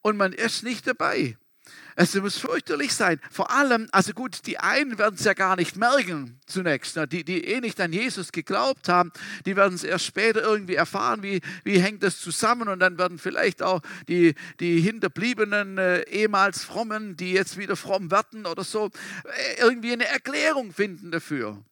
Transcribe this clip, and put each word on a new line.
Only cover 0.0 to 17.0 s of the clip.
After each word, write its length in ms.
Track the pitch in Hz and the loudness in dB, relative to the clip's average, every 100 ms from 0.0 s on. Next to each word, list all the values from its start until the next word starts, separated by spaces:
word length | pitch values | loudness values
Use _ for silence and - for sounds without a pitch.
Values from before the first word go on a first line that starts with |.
und 120 | 208 208 | 0 2
man 160 | 190 | 0
ist 320 | 185 226 - | 0 -2 -2
nicht 240 | 226 240 - | -6 -4 -4
dabei. 500 | 247 160 - 139 110 _ _ - - - - | 0 0 0 -2 -6 _ _ -20 -20 -10 2
Es 160 | 170 196 | 2 2
muss 220 | 196 - | -2 -4
fürchterlich 560 | - 170 - 147 285 | -2 -4 -2 -2 -2
sein. 280 | - 196 160 - | 0 0 0 -4
Vor 200 | - - | -4 0
allem, 360 | 262 285 233 220 | 2 4 2 4
also 180 | 190 190 | 2 2
gut, 340 | - 254 - - | -2 -8 -8 -10
die 100 | - | -2
einen 380 | 180 254 285 208 | 0 0 0 0
werden's 260 | 214 175 | 0 2
ja 100 | 208 | 0
gar 220 | 190 190 185 | 2 2 2
nicht 220 | 170 180 | 0 2
merken 640 | 240 277 190 160 127 120 - | 4 4 2 -4 -8 -14 -8
zunächst, 520 | 190 175 139 - 170 | -2 0 0 -2 -4
ne? 100 | 147 | -2
Die, 160 | 156 | -2
die 220 | 156 185 - | -2 -4 -2
eh 160 | 240 | -2
nicht 180 | 233 - | -2 -2
an 140 | 175 | -2
Jesus 400 | 170 247 202 175 | 0 -2 -4 -6
geglaubt 560 | 170 - 196 262 269 - | -8 -2 0 0 -2 2
haben, 240 | 180 175 - - - 185 | 4 2 -2 -14 -8 -2
die 100 | 196 | 4
werden's 300 | 196 180 - | 4 4 -4
erst 200 | 175 - | -2 -2
später 360 | - 226 214 | 0 2 2
irgendwie 340 | 208 214 185 165 | 0 0 0 0
erfahren, 480 | 165 196 123 - | 0 0 0 0
wie, 160 | 135 185 - 185 | -2 -4 -4 -8
wie 160 | - 196 | 2 4
hängt 240 | 190 208 | 4 0
das 160 | 196 - | -2 -2
zusammen. 480 | 180 - 220 240 220 | -8 0 2 2 0
Und 120 | 185 | 2
dann 180 | 185 170 | 2 2
werden 200 | 180 170 | -4 -2
vielleicht 460 | 185 - 190 - | -6 0 -2 0
auch 180 | - 185 - - - | -2 -2 -4 -16 -2
die, 260 | 175 170 143 - - | 6 6 4 -10 -4
die 220 | 175 170 | 2 4
hinterbliebenen, 960 | 175 226 190 - 226 226 208 208 196 190 | 2 0 -4 -2 -2 0 0 0 -2 0
äh, 240 | 185 180 - | 2 2 0
ehemals 560 | 202 214 208 196 180 - | 0 2 4 2 0 -8
Frommen, 500 | 202 226 214 | -6 -4 -4